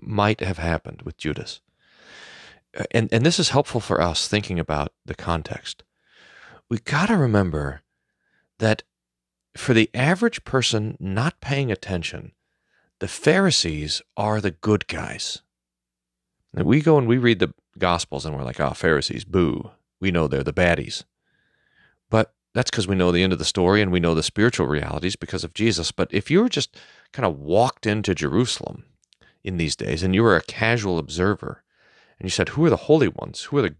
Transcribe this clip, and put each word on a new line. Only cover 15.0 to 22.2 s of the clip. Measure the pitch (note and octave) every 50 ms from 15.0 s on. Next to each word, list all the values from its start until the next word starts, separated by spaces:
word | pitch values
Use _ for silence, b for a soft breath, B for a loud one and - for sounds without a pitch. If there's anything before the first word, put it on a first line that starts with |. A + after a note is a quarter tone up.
| - - - - - - - - - _ _ _ _ _ _ _ _ _ _ _ _ _ _ _ _ _ _ _ _ _ -
And | - -
we | - C3 D#3
go | D3 E3 D#3 C#3+
and | B2+ A2+
we | A#2+ C3
read | A#2+ A#2+ A2+ F2
the | F#2 C#2 - _ _ _ _ -
Gospels | F#2 F2+ F2 E2+ - - C#2 C#2 C#2+
and | D#2+ D2
we're | C#2 C2+
like, | B1 B1 -
"Ah, | D2+ C2
Pharisees, | - - - E2+ D#2 C#2+ C2+ - - - -
boo. | F2+ F2 F#2 F2 D2+ A#1+ - - - - _ _ _ _ _
We | F#2 F#2+
know | F2 E2+ D#2+ C#2
they're | C#2 C#2 C2+
the | D2
baddies." | D2+ F#2+ F2+ F2 - - - - - - - _ _ _ _ _ _ _ _ _ _ _ _ _ _ _ _ _ _ _ _ _
But | - A2